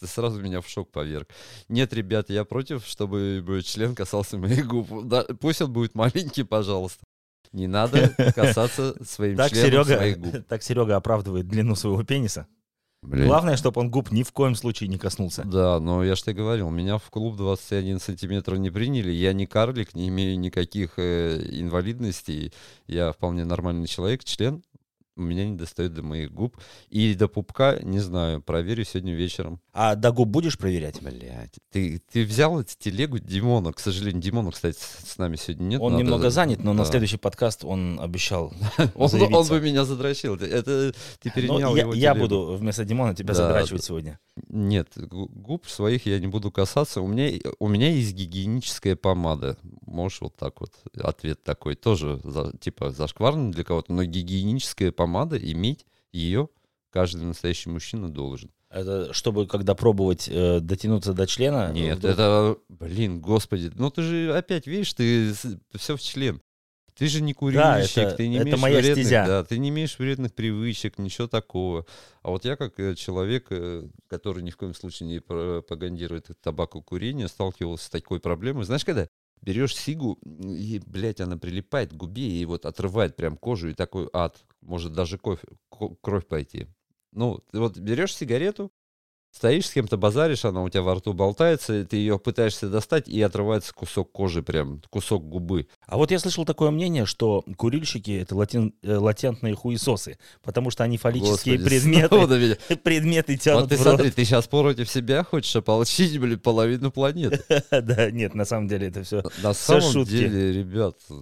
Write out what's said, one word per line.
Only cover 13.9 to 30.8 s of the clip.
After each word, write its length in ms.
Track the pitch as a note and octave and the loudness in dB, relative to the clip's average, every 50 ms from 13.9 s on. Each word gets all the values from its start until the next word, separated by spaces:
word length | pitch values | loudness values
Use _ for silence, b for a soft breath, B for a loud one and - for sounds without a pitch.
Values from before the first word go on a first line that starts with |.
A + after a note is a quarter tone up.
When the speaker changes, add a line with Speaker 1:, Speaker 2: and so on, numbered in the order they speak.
| A2+ C3+ A2 - | 0 0 0 2
Speaker 2:
ни 100 | G#2+ A2+ | 2 0
в 100 | B2 - | 0 0
коем 220 | - C#3 C#3 C3 A#2+ | 0 0 2 2 2
случае 340 | G#2 - A#2+ G#2+ - A2+ F#2+ | 0 -2 -4 -4 -2 -4 -4
не 120 | F#2+ F2+ | -4 -2
коснулся. 440 | - F#2 - - G2 E2+ - - - | -4 -4 -2 -2 -4 -4 -4 -6 -6
Speaker 1:
Да, 360 | G2+ F#2 F#2+ F#2 F2+ F2 E2 | 0 2 4 4 4 4 4
но 240 | D#2+ E2+ F2 F2+ F2+ | 2 2 2 2 2
я 120 | F#2+ F#2 | 2 2
ж 60 | F2+ | 0
тебе 140 | - A2 G2+ | -2 -4 -4
говорил, 340 | F#2+ G#2+ A2 A#2 A2 F#2 E2 | -4 -2 -2 0 0 -2 -2
меня 300 | E2 E2+ F2+ G2 G#2+ G#2+ | -2 -2 -2 -2 -2 -4
в 100 | - - | -4 -6
клуб 260 | - A2 A2 A2+ A2 | -6 -4 -4 -4 -4
двадцать 360 | G2 G2 G2 F#2+ - - - | -2 0 0 0 -2 -2 -2
один 280 | G2+ G2 F#2+ F#2+ F#2+ F2+ | -2 -2 0 0 -2 -4
сантиметр 580 | - - F2+ - - F2+ G2 G2 - - F#2+ F#2+ | -4 -6 -8 -6 -4 -4 -2 -2 -2 -2 -2 -2
не 120 | F#2+ F#2 | -2 -2
приняли, 400 | E2+ G#2 A#2 C3 C#3 B2 G2 F2+ | -2 -2 -2 0 0 0 0 0
я 240 | E2+ E2+ F#2 F#2 G2 | 0 2 2 2 2
не 140 | G2 G2 - | 2 -2 0
карлик, 480 | - G#2+ A2+ A#2+ C3 A#2+ G#2 - - | 2 2 2 2 0 -2 -6 -6 -6
не 120 | E2 F2+ F#2 | -6 -4 -2
имею 280 | F#2 F#2 F#2+ F#2+ F#2+ F#2 | 0 0 0 0 0 -2
никаких, 540 | F2+ F#2 - F#2 F2 - - G#2 F#2+ E2+ - - | -2 -2 -2 -2 -2 -2 -2 -4 -4 -4 -4 -2
э, 420 | F2+ F2 F2 E2+ E2+ E2 D#2+ D#2 - - | -2 0 0 0 0 0 -2 -4 -4 -6
инвалидностей, 1040 | - C#2 F2 E2+ E2+ F2+ F2+ G#2+ A#2 B2+ A#2+ G#2 F2+ - - - D2+ D2+ D#2 - B B B B B B B - | -6 -6 -4 -2 -2 -2 -2 -2 -4 -4 -4 -4 -4 -6 -8 -8 -6 -6 -6 -8 B B B B B B B -6
я 240 | - E2+ F2 E2 | -2 -2 0 -2
вполне 320 | D#2 - - F2 F2 F2 E2 | -2 -2 -4 -4 -2 -2 -2
нормальный 440 | E2+ E2+ D#2+ E2+ F2 F2 E2+ E2+ E2 | -2 -2 -2 -2 -2 -2 -2 -4 -4
человек, 360 | - - F2+ G2+ B2+ C3 - | -4 -4 -2 -2 -2 -2 -4
член 400 | - - - G#2 C3 D3+ F3 - _ _ _ _ _ _ _ _ _ _ F2+ | -6 -4 -2 -2 -2 -2 -4 -10 _ _ _ _ _ _ _ _ _ _ -8
у 60 | F2+ | -6
меня 220 | E2+ F2 F#2 G2 | -4 -2 -2 -2
не 120 | G#2+ G2+ E2+ | -4 -4 -6
достает 360 | E2 - - - F2 F2+ D#2+ | -10 -8 -6 -4 -4 -4 -4
до 80 | D#2+ D2+ | -6 -8
моих 280 | D2+ D#2 D#2+ D#2 - - | -6 -6 -6 -8 -8 -6
губ. 220 | D#2+ G#2+ B2 - B B B B B B B | -4 -4 -4 -6 B B B B B B B
И 240 | - G#2+ A2 A2 G2+ | 0 2 2 2 4
до 120 | F2+ G#2+ F#2+ | 4 2 2
пупка, 500 | - - - - - - C3 C#3 - - - | 2 -2 -6 -4 -2 2 2 2 2 2 -2
не 160 | F#2 F#2+ G2+ | -2 -2 -2
знаю, 420 | G2+ F2+ F2+ F2+ E2+ E2 D#2+ D2 | -2 -2 -2 -2 0 0 -2 -2
проверю 440 | - - D#2+ E2 E2+ F2+ A#2 A2+ G#2 | -2 -2 -2 -2 -2 -2 -4 -4 -4
сегодня 280 | - - F#2+ F#2 F#2 E2+ | -4 -6 -6 -4 -4 -2
вечером. 460 | E2 F2+ F2+ - - F#2 E2 F2 E2+ - _ - | -2 -2 -4 -4 -6 -8 -8 -10 -12 -16 _ -4
Speaker 2:
А 220 | G2+ A2+ A2 G#2 | 0 2 2 2
до 160 | G#2 A#2+ A#2+ A#2+ | 4 4 4 4
губ 160 | B2 A#2+ G#2+ | 4 4 4
будешь 280 | G2+ D#3 E3 D#3+ - - | 4 2 2 0 -2 -2
проверять? 440 | G2+ F#2+ F2+ E2+ | -2 0 0 0